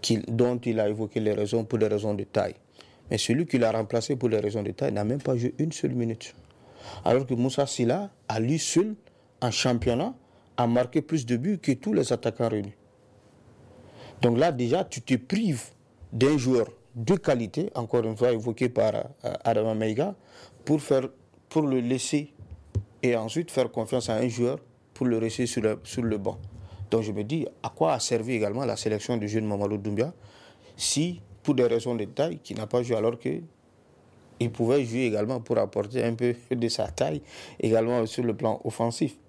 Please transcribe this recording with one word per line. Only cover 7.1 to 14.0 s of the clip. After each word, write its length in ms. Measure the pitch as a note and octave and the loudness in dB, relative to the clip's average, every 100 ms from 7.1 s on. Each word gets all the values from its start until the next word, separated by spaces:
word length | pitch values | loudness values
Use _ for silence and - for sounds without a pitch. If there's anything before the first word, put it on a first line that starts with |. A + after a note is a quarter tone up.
| B2 C3 | 2 2
que 80 | |
Moussa 320 | A#2+ B2+ C3 C#3 | 0 0 2 -2
Silla, 440 | - A#2 D#3 G3+ _ _ | 2 2 2 -2 _ _
à 100 | A2 | -2
lui 200 | A#2 D#3 | 0 0
seul, 360 | - E3 G#3 G#3+ - _ _ _ | 2 2 2 -2 -14 _ _ _
en 80 | B2 | -2
championnat, 640 | - C3 A#2+ B2 A#2 G3 C4 _ _ _ - | 2 2 2 2 0 -2 -6 _ _ _ 0
a 100 | A#2+ | 2
marqué 360 | A#2+ B2 D#3+ | 4 2 0
plus 240 | D3 D#3+ A#2+ | 0 -4 0
de 100 | A#2+ | -2
buts 220 | D#3 G3 | 0 -2
que 140 | - | 0
tous 200 | B2 - | -2 0
les 200 | G#3 C3 | 0 2
attaquants 360 | A#2+ A#2 G#2+ A#2 | 0 -2 0 0
réunis. 240 | G#2+ G2 - _ _ _ - _ _ - - - - - - | 0 -4 -12 _ _ _ -20 _ _ -20 -20 -20 -20 -20 -20